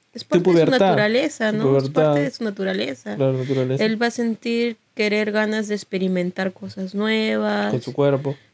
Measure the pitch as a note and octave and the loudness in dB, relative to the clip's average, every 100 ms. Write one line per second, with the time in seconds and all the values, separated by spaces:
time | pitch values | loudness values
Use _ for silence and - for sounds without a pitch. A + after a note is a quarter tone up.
0 | _ A#3 - D#4 - E4+ C4+ B3+ F#3+ E3 | _ -16 0 2 4 4 4 4 4 4
1 | G#3 A#3+ D4+ - A3 G#3+ C3+ C#3 C3+ D3+ | 2 2 0 -2 -2 0 2 2 2 2
2 | D#3 D3 C#3+ - A3 G3+ F#3+ F#3+ A3+ C4 | 2 2 0 -4 -6 -4 -4 -2 -4 -6
3 | G#3 G#3 C3+ C3 C3 C3 B2+ C3+ G#3+ A3 | -8 0 0 0 -2 -2 0 0 0 0
4 | A#3 A#3+ A#3 A3 A#3 A#3 A#3 A3 _ - | -2 -2 -2 -2 -4 -2 -2 -4 _ -4
5 | G#3+ G#3+ G#3+ G#3 G#3+ G#3+ G#3 G#3 - F#3+ | 0 0 0 0 0 -2 -4 -6 -4 -2
6 | F#3 F#3 F3+ F3+ F#3+ F#3 F#3+ G3+ F#3 G3+ | 0 0 -2 -4 -6 -6 -14 -10 -8 -4
7 | G#3+ A3 A3 G#3+ G#3+ G#3 G#3 B2+ - C3+ | -2 0 0 -2 -2 -2 -2 -2 -4 0
8 | C#3 C#3 C#3+ C#3 _ | 2 2 -2 -8 _